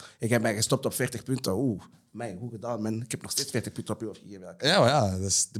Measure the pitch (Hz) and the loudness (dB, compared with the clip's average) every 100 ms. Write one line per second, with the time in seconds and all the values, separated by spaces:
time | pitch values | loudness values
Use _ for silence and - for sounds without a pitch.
0 | - - 110 120 113 104 - 135 117 - | -14 -4 2 4 4 0 2 2 0 -2
1 | 123 113 - 131 - 95 135 90 - _ | -2 -4 -4 -2 0 0 0 -2 -8 _
2 | _ 104 117 90 120 110 117 110 110 113 | _ -10 -10 -8 -10 -8 -6 -4 -2 -2
3 | 123 - - - - 113 101 - - - | -4 -8 -4 -4 -2 -2 -4 -8 -6 -6
4 | 110 - 98 98 90 - 139 190 123 147 | -6 -10 -16 -16 -16 0 2 6 6 6
5 | 101 92 98 - - | 4 2 2 0 0